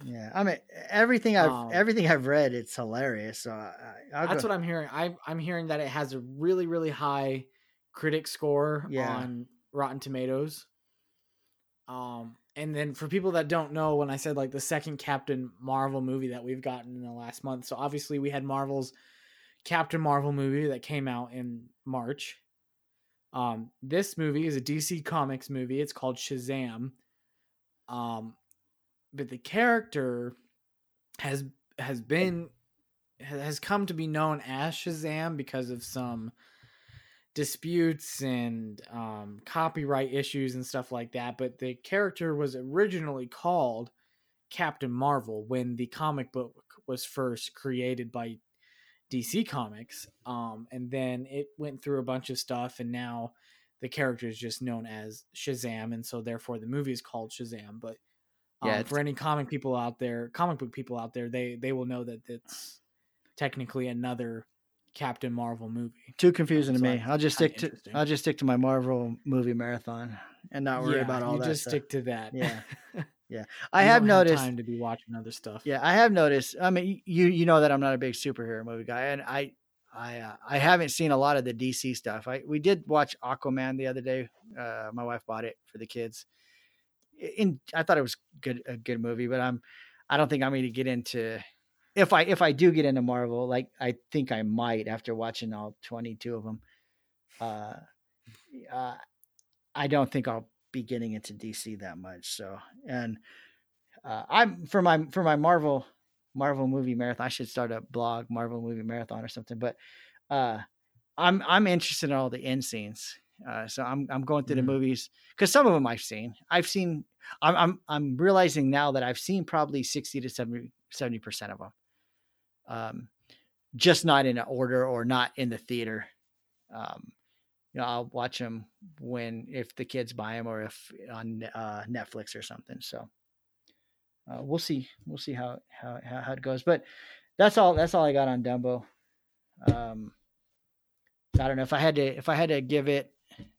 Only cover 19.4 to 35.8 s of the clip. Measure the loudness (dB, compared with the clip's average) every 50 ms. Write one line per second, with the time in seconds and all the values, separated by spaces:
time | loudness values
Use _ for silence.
19.4 | _ _ _ _ -4 0 2 2 2 2 0 0 2 4 4 4 4 2 0 2
20.4 | 2 2 2 2 0 0 -2 -2 -4 -6 -6 -4 -4 -4 -4 -6 -6 -8 -8 -8
21.4 | -8 -8 -8 -10 -12 -18 _ _ -10 -6 -6 -4 -4 -4 -6 -6 -8 -14 -14 _
22.4 | _ _ _ _ _ _ _ _ _ _ _ _ _ _ _ _ _ _ -6 -4
23.4 | -2 -2 -2 -4 -8 -12 _ -14 -6 -2 0 0 0 0 -2 -2 0 0 0 0
24.4 | 0 0 0 -2 -2 -2 -2 -2 -2 -2 -4 -4 -4 -2 0 0 0 0 -2 -6
25.4 | -6 -6 -6 -4 -4 -2 -2 -2 -2 -4 -6 -4 -4 -4 -4 -4 -6 -6 -6 -6
26.4 | -4 -4 -4 -4 -4 -6 -6 -8 -8 -8 -10 _ _ _ _ _ _ _ _ _
27.4 | _ _ _ _ _ _ _ _ _ -10 -8 -6 -4 -4 -4 -6 -8 -10 -14 _
28.4 | _ _ _ _ _ _ _ _ _ _ _ _ _ _ -10 -10 -8 -8 -10 -12
29.4 | -10 -4 0 4 4 6 4 4 2 -2 -2 -2 0 0 -2 -2 -6 -8 -10 _
30.4 | _ _ _ _ _ _ _ _ _ _ _ _ _ _ _ -8 -6 -4 -4 -4
31.4 | -6 -8 -14 _ _ _ _ -10 -6 -6 -6 -6 -2 0 0 2 2 2 0 -4
32.4 | -8 -12 _ _ _ _ _ _ _ _ _ _ _ _ _ -18 -14 -10 -8 -6
33.4 | -6 -6 -6 -6 -2 0 0 0 0 0 -2 -4 -2 -2 0 0 2 2 0 -2
34.4 | -4 -6 -4 -4 -2 -4 -4 -4 -6 -6 -6 -4 -4 -4 -2 -2 -2 -4 -4 -6
35.4 | -6 -4 -4 -4 -4 -4 -6 -8